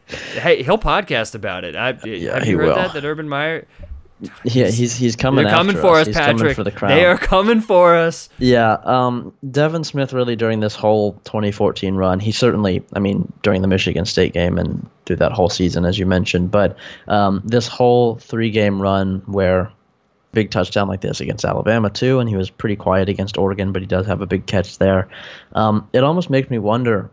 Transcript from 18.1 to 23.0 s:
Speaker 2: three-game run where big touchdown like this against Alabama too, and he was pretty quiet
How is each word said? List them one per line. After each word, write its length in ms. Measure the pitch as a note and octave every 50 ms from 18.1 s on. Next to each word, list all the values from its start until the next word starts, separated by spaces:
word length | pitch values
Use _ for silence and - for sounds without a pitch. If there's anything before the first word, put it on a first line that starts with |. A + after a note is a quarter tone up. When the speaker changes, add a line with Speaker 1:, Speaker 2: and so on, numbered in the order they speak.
| A2+
Speaker 2:
three-game 640 | A#2 - - - A2+ A2+ A2+ G#2 A2 G#2 G2+ G2+ G2 G2
run 400 | G2 G2 G2 F#2+ F#2+ F#2+ F#2+ -
where 480 | - G2 G2 F#2+ F#2 F#2 F#2 F2+ - - _ _ _ _ _ _ _ _ _ _ _ -
big 180 | A2+ G#2+ G2+
touchdown 360 | - G#2+ F#2 - - G#2 G2+
like 140 | F#2+ G2 G2
this 200 | - G2+ - -
against 240 | D2 - - A2 -
Alabama 420 | - - - - - A2+ A#2 G#2+ G2+
too, 300 | G2+ - B2+ B2+ C3 B2+
and 100 | A#2+ A2+
he 80 | G#2
was 140 | F#2+ F#2+ -
pretty 260 | - - - A2 G2+
quiet 320 | G2+ - G2 F#2 F#2+